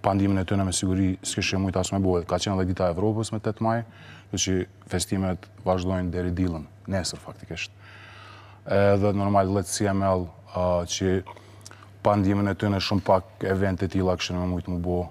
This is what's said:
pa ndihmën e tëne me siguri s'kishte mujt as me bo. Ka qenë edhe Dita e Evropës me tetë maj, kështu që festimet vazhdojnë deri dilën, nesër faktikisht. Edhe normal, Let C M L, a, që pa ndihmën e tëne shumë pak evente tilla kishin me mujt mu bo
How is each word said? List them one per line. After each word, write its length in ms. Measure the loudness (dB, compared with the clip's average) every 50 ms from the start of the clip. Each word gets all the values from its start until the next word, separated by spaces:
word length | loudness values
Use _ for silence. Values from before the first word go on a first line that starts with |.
pa 120 | 2 2 2
ndihmën 240 | 4 2 2 2 0
e 60 | 0
tëne 160 | 0 0 0 0
me 60 | 0 0
siguri 360 | 0 0 0 2 2 2 0 0 -2
s'kishte 400 | -6 -6 -4 -2 -2 0 0 0
mujt 160 | 0 0 0
as 140 | -2 -2 0
me 80 | 0 0
bo. 140 | 2 2 2 2 0
Ka 140 | 0 -2 -2
qenë 160 | 0 0 0
edhe 140 | 0 0 0
Dita 160 | 0 0 0
e 60 | 0 0
Evropës 380 | 2 0 0 0 0 -4 -4 -6
me 80 | -4 -4
tetë 180 | -4 -4 0
maj, 200 | 0 0 0 0 -2 -8 -16 -20 -20 -20 -20 -20 -12 -6
kështu 80 | -4 -2 0
që 420 | 0 0 0 -2 -4 -10 -20 -10 -4
festimet 600 | -4 -4 -2 -2 -2 -2 0 -2 -2 -4 -8 -20 -20 -6 0
vazhdojnë 420 | 0 0 0 0 -2 -2 -2 -2 -2 -4
deri 180 | -2 -2 -2 0 0
dilën, 240 | 0 -2 -2 -6 -10 -14 -18 -18 -8 -6
nesër 300 | -4 -4 -4 -6 -8 -10
faktikisht. 540 | -14 -16 -16 -18 -14 -12 -10 -10 -10 -10 -12 -20 -20 -20 -20 -20 -20 -20 -20 -20 -20 -20 -20 -20 -20 -20 -20 -18 -4 0
Edhe 400 | 4 6 6 6 6 6 4 2 2 2
normal, 320 | 0 4 4 4 4 4
Let 160 | 2 0 0
C 240 | -2 -2 0 0 0
M 100 | 2 2 2
L, 180 | 2 2 0 0 -4 -10 -20 -20 -8 -4
a, 80 | -2 0 2 2 0 0
që 300 | -2 -4 0 0 2 2 0 -2 -6 -16 -20 -20 -20 -20 -20 -20 -20 -20 -20 -20 -20 -18 -2
pa 140 | 2 2 4
ndihmën 340 | 4 4 2 2 2 0 0
e 60 | 0 0 0
tëne 160 | 0 2 0
shumë 260 | 0 0 0 0 4 4
pak 320 | 4 4 4 -4 -12 -6 -2 -2
evente 400 | 0 2 2 0 0 0 -2 0
tilla 240 | 0 2 2 2 2
kishin 240 | 0 -2 -4 -4 -2
me 80 | -2
mujt 240 | -2 -2 -4 -4 -4
mu 80 | -4 -4
bo 220 | -2 -2 -2 -2 -4 -6